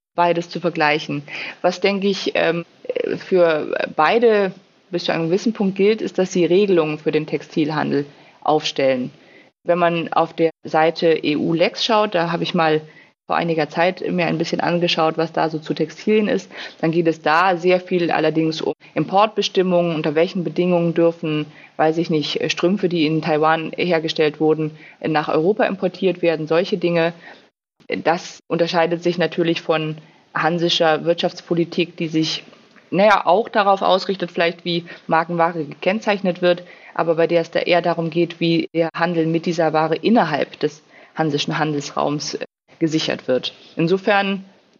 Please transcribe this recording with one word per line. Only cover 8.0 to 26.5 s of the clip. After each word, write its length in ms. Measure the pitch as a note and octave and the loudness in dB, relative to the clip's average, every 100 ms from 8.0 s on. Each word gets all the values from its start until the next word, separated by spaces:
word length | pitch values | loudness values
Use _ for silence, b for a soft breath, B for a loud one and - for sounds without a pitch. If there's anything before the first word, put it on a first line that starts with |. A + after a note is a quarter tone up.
| C#3+ B B B | -4 B B B
aufstellen. 680 | - D3+ - - C3+ B2+ B2+ - B B B _ | 0 0 0 0 0 0 -4 -10 B B B _
Wenn 140 | - F3 | -2 2
man 340 | E3+ E3+ D#3+ | 2 0 -2
auf 220 | - E3 | -2 -2
der 160 | - D#3+ - | 0 -2 -2
Seite 480 | - D#3+ D#3+ E3 E3 D#3 | -4 2 2 2 0 2
E 120 | D3 D3 | 0 0
U 180 | E3 | 0
Lex 320 | E3 G3 - - | 2 0 0 0
schaut, 300 | G#3+ G#3+ F3 | 0 0 0
da 160 | E3+ | -2
habe 120 | E3+ | -2
ich 120 | E3 F3 | -2 0
mal 260 | D#3+ D#3 D#3 B B B - | 0 0 -4 B B B -4
vor 80 | D#3+ | -2
einiger 340 | E3+ D#3+ D3+ | 0 -2 -2
Zeit 320 | E3+ F3 F#3 - | 0 0 0 -4
mir 160 | F3+ E3 | -2 -2
ein 140 | D#3+ | -2
bisschen 200 | E3 E3+ | -2 -2
angeschaut, 580 | D#3 F3 E3+ - D#3+ D#3 | 0 0 0 0 0 0
was 120 | D#3+ | -4
da 180 | E3 D#3+ | -2 -2
so 100 | D#3 | -4
zu 160 | - D3 | -6 -4
Textilien 520 | D#3 - - G#3+ G3+ | -4 -4 0 2 2
ist, 240 | F#3+ - B B B | -2 -4 B B B
dann 100 | E3 | -2
geht 160 | E3 E3 | 2 0
es 140 | D#3+ | 0
da 340 | D3+ D#3+ F#3+ F3 | 0 2 2 2
sehr 220 | F3+ F3+ | 2 0
viel 300 | F#3 F3+ E3+ | 0 -2 0
allerdings 500 | - D#3 D#3 D#3+ D#3 | 0 0 0 -2 -2
um 140 | - - B - | -6 -6 B -4
Importbestimmungen, 1000 | D#3 F#3+ A3 G3+ G3+ F#3+ F#3 F3 F3 D#3+ | 0 2 2 0 -2 0 2 2 0 -2
unter 200 | D#3 D3+ | -2 0
welchen 280 | F3+ F#3+ | 0 -2
Bedingungen 520 | D#3+ D#3 F3+ F3 E3+ E3 | -4 0 2 2 2 2
dürfen, 500 | E3+ E3+ D#3+ D3+ D3+ B B - | 2 0 -4 -4 -6 B B 0
weiß 220 | D#3 D#3+ | 0 0
ich 100 | D#3+ | 0
nicht, 420 | D#3 C#3+ - D#3 | 0 -2 -4 -4
Strümpfe, 380 | - F3 G3+ F#3+ | 0 0 0 0
die 160 | E3+ D3+ | 0 0
in 160 | D#3+ | 0
Taiwan 500 | D#3+ D3+ D#3 D#3+ D#3+ - | 0 0 2 0 -2 -4
hergestellt 640 | F3 E3 D#3+ - D3+ D3+ | -2 0 -2 0 0 2
wurden, 320 | D#3 D#3 D#3 D#3 B B | 0 2 -2 -8 B B
nach 300 | - D3+ D#3 | -2 -2 0
Europa 360 | D#3+ E3+ G#3+ A3+ | 0 0 0 0
importiert 580 | F#3+ F#3 - F#3+ F3 | 0 -4 -2 -2 0
werden, 240 | E3+ D#3+ | 0 0
solche 300 | D3+ | 0